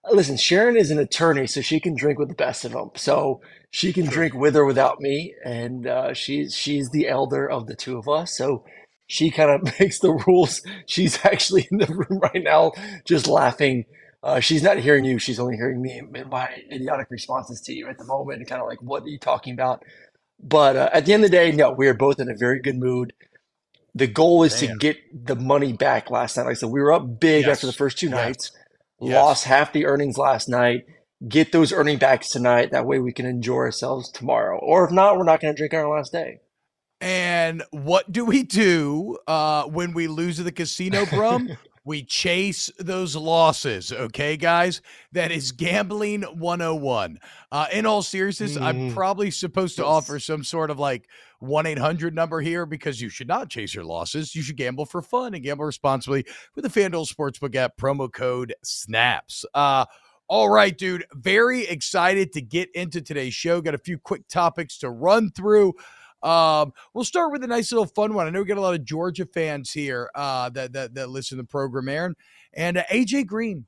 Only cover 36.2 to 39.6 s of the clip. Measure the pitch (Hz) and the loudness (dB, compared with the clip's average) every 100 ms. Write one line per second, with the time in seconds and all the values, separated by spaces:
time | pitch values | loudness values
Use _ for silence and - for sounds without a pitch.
36.2 | 139 - _ _ _ _ _ _ 180 185 | -8 -14 _ _ _ _ _ _ -4 -2
37.2 | 175 170 165 165 - 151 139 185 - 196 | 0 0 0 -2 -10 -8 2 2 2 -2
38.2 | 233 269 262 196 202 170 143 147 208 - | 2 2 2 4 4 4 2 -2 -4 -8
39.2 | - 156 151 151 | -2 0 2 0